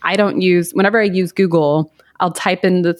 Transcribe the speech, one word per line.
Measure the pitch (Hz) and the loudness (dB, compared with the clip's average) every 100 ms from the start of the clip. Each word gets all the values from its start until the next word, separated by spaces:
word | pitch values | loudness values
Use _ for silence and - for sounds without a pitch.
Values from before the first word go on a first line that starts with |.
"I | 165 196 | -4 0
don't | 202 - | 0 0
use, | 185 175 170 | 2 2 0
whenever | - 202 226 | -2 0 2
I | |
use | 208 185 175 | 0 -2 -2
Google, | - 185 165 147 156 151 _ _ - | 0 0 2 2 0 -2 _ _ -6
I'll | 180 | -4
type | - 202 185 | -2 -4 0
in | 190 180 | 0 2
the | 170 | 0